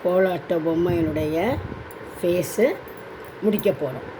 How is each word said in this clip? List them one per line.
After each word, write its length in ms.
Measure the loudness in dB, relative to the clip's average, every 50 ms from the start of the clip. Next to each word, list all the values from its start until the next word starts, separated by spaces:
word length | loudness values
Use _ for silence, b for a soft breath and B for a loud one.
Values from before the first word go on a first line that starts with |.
| 0
கோலாட்ட 540 | 2 4 4 4 4 2 -2 -2 0 0 0 2
பொம்மையினுடைய 680 | 2 2 2 2 2 2 2 2 2 0 0 0 0 0 2 2 2 0 0 -4 -8 -8 -10 -10 -12 -12 -12 -14 -14 -10 -2
ஃபேஸு 460 | 0 2 2 2 0 0 2 4 4 4 2 0 -8 -14 -14 -14 -14 -14 -14 -14 -14 -14 -12 0 0
முடிக்க 280 | 2 2 4 2 2 2 2
போறோம். 260 | -2 -4 -4 -6 -10 -12 -12